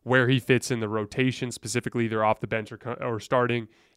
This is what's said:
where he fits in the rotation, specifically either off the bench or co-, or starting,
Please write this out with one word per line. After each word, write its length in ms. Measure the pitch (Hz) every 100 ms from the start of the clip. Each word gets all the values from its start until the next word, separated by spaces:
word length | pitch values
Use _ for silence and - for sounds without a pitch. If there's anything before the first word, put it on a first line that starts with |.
where 240 | 117 127 123
he 120 | 131
fits 320 | - 127 -
in 80 | 123
the 80 | 110
rotation, 640 | 110 104 - 131 123 127
specifically 540 | 113 110 113 107 120 117
either 180 | 110
off 160 | 107 107
the 80 | 104
bench 240 | 110 107
or 60 | 113
co-, 200 | 120 120
or 180 | 127 113
starting, 480 | - 131 120 120 110 _ _